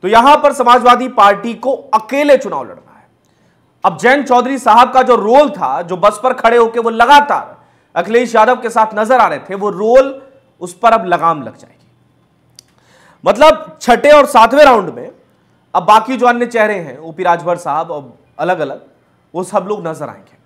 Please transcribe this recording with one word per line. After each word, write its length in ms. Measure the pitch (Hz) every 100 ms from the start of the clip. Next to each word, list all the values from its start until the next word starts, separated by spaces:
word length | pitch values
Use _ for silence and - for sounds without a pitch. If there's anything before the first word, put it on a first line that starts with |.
तो 60 | 180
यहां 280 | 220 254 294
पर 140 | 294
समाजवादी 560 | 262 240 247 240 240 254
पार्टी 440 | 254 202 202 233 220
को 180 | 254 254 -
अकेले 420 | 220 220 277 294 262
चुनाव 260 | 202 151
लड़ना 300 | 117 85 _
है। 160 | _ _ _ _ _ _ _ _ _
अब 140 | - 160
जयंत 300 | 220 277 254
चौधरी 300 | 247 247 269
साहब 320 | 233 214 247
का 100 | 254
जो 140 | 254 233
रोल 340 | 202 254 294
था, 320 | 190 139 143
जो 140 | 175 180
बस 240 | 208 -
पर 100 | 254
खड़े 220 | 247 226 240
होकर 240 | 226 233
वो 100 | 226
लगातार 640 | 226 233 285 277 165 107 - _ _ _
अखिलेश 400 | - 180 226 247
यादव 260 | 226 220 240
के 80 | 226
साथ 240 | 226 220
नजर 260 | 208 220 254
आ 80 | 202
रहे 100 | 143
थे, 140 | -
वो 160 | 190 208
रोल, 500 | 175 214 254 269 - - _ _ _
उस 140 | 175
पर 180 | - 233
अब 140 | 226 185
लगाम 360 | 170 165 156
लग 140 | 113 -
जाएगी। 200 | - _ _ _ _ _ _ _ _ _ _ _ _ _ _ _
मतलब, 540 | 170 196 302 311 - -
छठे 300 | - 233 285
और 160 | 294 262
सातवें 380 | 240 226 269
राउंड 240 | 294 233 175
में 200 | 117 160 _ _ _ _ _ _
अब 80 | 180
बाकी 320 | 175 214 220 262
जो 100 | 247
अन्य 200 | 240 240
चेहरे 280 | 233 214
हैं, 220 | 202 160 127
ओपी 240 | 160 156
राजभर 340 | 175 175 156 170
साहब 320 | 165 147 170
और 220 | 151 131 _ _ -
अलग 220 | 165 180
अलग, 240 | 143 - _ _ _ _ _
वो 80 | 165
सब 220 | 180 202 185
लोग 180 | 208 165
नजर 220 | 156 139
आएंगे। 280 | 101 98 _